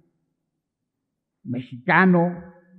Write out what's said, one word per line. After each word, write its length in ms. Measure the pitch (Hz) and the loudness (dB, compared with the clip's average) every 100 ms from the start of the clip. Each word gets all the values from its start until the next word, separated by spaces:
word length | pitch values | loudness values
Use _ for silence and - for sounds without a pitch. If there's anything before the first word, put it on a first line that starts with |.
| _ _ _ _ _ _ _ _ _ _ _ _ _ _ | _ _ _ _ _ _ _ _ _ _ _ _ _ _
mexicano, 1000 | - 123 - 123 147 165 185 175 175 180 - - _ | -12 -12 -12 -10 0 2 4 4 0 -4 -14 -20 _